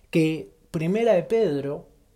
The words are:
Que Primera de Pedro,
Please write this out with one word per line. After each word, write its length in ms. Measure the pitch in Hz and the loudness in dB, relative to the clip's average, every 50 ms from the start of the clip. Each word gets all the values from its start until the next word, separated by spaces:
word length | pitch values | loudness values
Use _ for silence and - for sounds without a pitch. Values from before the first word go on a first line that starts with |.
| _ _ | _ _
Que 440 | - 170 160 156 160 151 - - - _ _ _ | 0 0 2 0 0 -4 -8 -14 -20 _ _ _
Primera 420 | - 165 160 170 196 220 233 226 | -6 -4 -2 -2 0 2 2 4
de 120 | 208 175 170 | 4 2 2
Pedro, 640 | - 226 226 220 175 147 139 135 139 147 170 - - _ _ _ _ _ | 0 0 0 2 0 0 -2 -4 -6 -8 -10 -12 -18 _ _ _ _ _